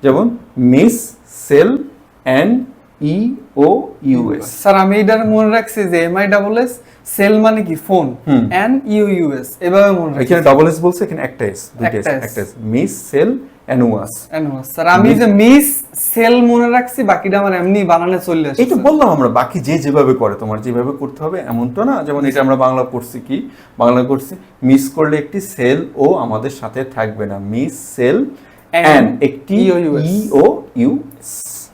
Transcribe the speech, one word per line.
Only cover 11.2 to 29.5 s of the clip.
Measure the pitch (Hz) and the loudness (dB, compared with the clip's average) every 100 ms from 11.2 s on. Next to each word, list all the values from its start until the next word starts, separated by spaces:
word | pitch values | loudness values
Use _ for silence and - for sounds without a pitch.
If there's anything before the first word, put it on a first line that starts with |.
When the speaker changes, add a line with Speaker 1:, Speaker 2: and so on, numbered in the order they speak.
Speaker 1:
একটা | 131 - 107 | -8 -6 -6
এস, | 98 - - | -6 -18 -4
দুইটা | 113 107 | -2 0
এস, | 127 | -2
Speaker 2:
একটা | 135 | -4
এস। | |
Speaker 1:
একটা | 113 110 | -6 -8
এস। | 98 - | -10 -10
মিস | 110 117 196 - - | -4 -2 -2 -6 -4
সেল | 139 185 262 - _ - | 0 0 -2 -8 _ -4
এন | 127 | 0
ওয়াস। | 120 104 95 - - | 0 0 -6 -14 -10
Speaker 2:
এন | 156 151 | -6 -6
ওয়াস। | 135 131 | -8 -12
স্যার, | - 165 | -4 2
আমি | 180 233 | 4 4
Speaker 1:
মিস | 226 | 4
Speaker 2:
যে | 233 | 4
মিস | 202 220 285 294 - - | 4 6 6 4 -4 -10
সেল | - - - 226 240 | -10 -6 0 2 4
মনে | 240 240 240 | 4 2 2
রাখছি, | 247 247 - | 0 -2 -4
বাকিটা | 208 175 196 202 | -2 -2 0 -2
আমার | 202 | 0
এমনি | 185 175 208 | -2 0 0
বানানে | 185 170 175 185 180 | 2 0 2 -2 -2
চলে | 165 147 | -2 -2
আসে, | 135 | 0
Speaker 1:
এই | 247 | 0
তো | |
Speaker 2:
স্যার। | 277 269 | 2 2
Speaker 1:
বললাম | 302 262 | 4 2
আমরা, | 156 127 | 2 2
বাকি | 120 127 180 | 0 -2 -4
যে | 127 160 | -2 -2
যেভাবে | 143 147 131 | 0 0 2
করে, | 123 110 | 0 0
তোমার | 101 110 107 | -4 -6 -6
যেভাবে | 123 120 123 139 | -4 -4 -4 -6
করতে | 139 - | -10 -8
হবে | 156 185 135 | -8 -8 -6
এমন | 117 123 | -6 -4
তো | 156 | -2
না। | 233 240 | -2 -2
যেমন | 147 143 139 | -4 -4 -2
এটা | 139 | 0
আমরা | 135 131 | 0 2
বাংলা | 131 131 | 2 0
পড়ছি | 127 123 - 127 | -4 -6 -10 -16
কি? | - 139 - - - - | -8 -8 -8 -16 -20 0
বাংলা | 117 123 | 2 2
পড়ছি, | 127 135 - 185 - _ | 0 -2 -4 -18 -20 _
মিস | 127 135 135 | 2 2 2
করলে | - 151 151 | -2 -2 -2
একটি | 147 202 | -4 -10
সেল | 185 - 123 147 175 - | -10 -4 -2 0 -4 0
ও | 143 | 0
আমাদের | 180 117 110 131 | 0 -2 -6 -6
সাথে | 131 113 127 | -10 -12 -10
থাকবে | 131 120 110 107 101 | -10 -6 -6 -4 -8
না। | 98 | -8
মিস | 101 113 139 - - - | -6 -6 -6 -8 -16 -2
সেল | 123 185 277 - - - _ | 0 0 -2 -8 -20 -20 _
Speaker 2:
এন | 170 | 0
Speaker 1:
এন | 160 147 117 - | 4 4 2 2
একটি | 139 - - | 0 0 -4